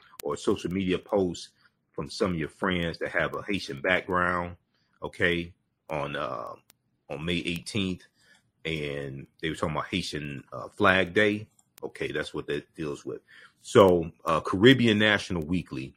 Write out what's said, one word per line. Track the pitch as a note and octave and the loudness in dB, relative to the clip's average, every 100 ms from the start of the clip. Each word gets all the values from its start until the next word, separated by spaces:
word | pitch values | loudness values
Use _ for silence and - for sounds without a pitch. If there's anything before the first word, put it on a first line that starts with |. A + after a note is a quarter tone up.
| - - | -20 -10
or | D2 C#2+ | -8 -4
social | - F#2+ F2 | -2 -2 -2
media | F#2+ F2+ E2+ | -4 -2 -2
posts | - G2+ F#2 D#2+ - _ _ _ _ | 0 0 0 -4 -14 _ _ _ _
from | - D2 | -12 -12
some | - G2+ | -4 -2
of | E2+ | -2
your | C#2+ | -6
friends | - F#2+ F2+ E2+ D2 | -4 -2 0 -2 -4
that | D2 | -4
have | F2 D2 | -2 -2
a | D2 | -4
Haitian | - F#2+ - C#2 | -6 -6 -6 -6
background, | F#2 F2+ - F2+ F2+ F2+ F2 F2+ _ _ _ - | 0 0 0 0 0 0 -4 -12 _ _ _ -14
okay, | D2 - F2+ E2+ E2+ - _ _ - | -12 -2 0 0 -4 -14 _ _ -8
on, | D2+ D2 C#2+ | -6 -4 -6
uh, | C2 A#1 G1+ - _ _ _ _ - | -6 -6 -10 -14 _ _ _ _ -14
on | D2 | -8
May | E2 F2 | -4 -2
eighteenth, | E2 E2+ - A2 F#2+ F2+ - _ _ _ _ _ | -2 -6 -6 -4 -4 -4 -12 _ _ _ _ _
and | D#2+ D#2+ D2 C#2+ C#2 C2+ - - | -6 -6 -6 -6 -8 -12 -16 -8
they | D#2+ | -8
were | D2+ | -4
talking | E2 | -4
about | D2+ - | -4 -2
Haitian, | F#2+ - D2+ D2 C2+ - | -4 -4 -8 -8 -10 -12
uh, | B1+ - | -14 -12
Flag | - G2 F#2 F2+ | 0 4 4 2
Day. | F#2+ G#2+ G#2 G#2+ _ _ - | 2 2 0 -8 _ _ -14
Okay, | C2+ - E2 | -14 -8 -6
that's | D2 D2 | -4 -6
what | D2+ C#2+ | -8 -6
that | D2 - | -6 -6
deals | - D2+ C#2 | -8 -8 -6
with. | - G1+ _ - - _ | -10 -12 _ -20 -20 _
So, | - A#2+ G2 F2 E2 - | 4 8 10 8 2 -6
uh, | D#2+ D#2 | 0 0
Caribbean | - F#2+ A#2+ B2+ A#2 G#2 | 0 6 8 8 6 6
National | G#2+ G2+ - F2 | 4 4 0 -4
Weekly. | D2+ F2+ - C2+ C2 | -2 -2 -4 -10 -10